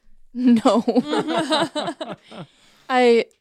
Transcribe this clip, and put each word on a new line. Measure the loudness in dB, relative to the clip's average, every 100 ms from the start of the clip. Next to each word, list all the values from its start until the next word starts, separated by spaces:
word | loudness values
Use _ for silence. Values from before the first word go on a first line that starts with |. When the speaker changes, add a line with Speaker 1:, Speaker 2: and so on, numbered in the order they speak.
| _ -20 -16
Speaker 1:
No. | -2 2 4 4 0 0
Speaker 2:
<laughs> |
Speaker 1:
<laughs> | -2 -2 -4 -2 -4 -2 -2 -2 -6 -10 -10 -14 -16 _ -18 -18 _ _ _ _
I, | 2 4 4 2 _